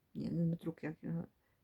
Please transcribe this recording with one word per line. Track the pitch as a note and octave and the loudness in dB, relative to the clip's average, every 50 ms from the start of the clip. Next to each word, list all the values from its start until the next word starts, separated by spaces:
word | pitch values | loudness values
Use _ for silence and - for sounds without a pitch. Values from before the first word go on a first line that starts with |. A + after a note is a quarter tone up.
| _ _ - | _ _ -6
Ні, | - - - | -4 -2 0
не | D3 E3 E3+ | 2 4 4
Дмитрук, | E3 E3+ - - E3 E3 - - | 4 2 2 -2 -4 -4 -2 -4
як | D3+ E3 - | -6 -6 -4
його? | - - E3 E3 - - _ _ _ _ _ _ | -4 -2 -2 -2 -4 -6 _ _ _ _ _ _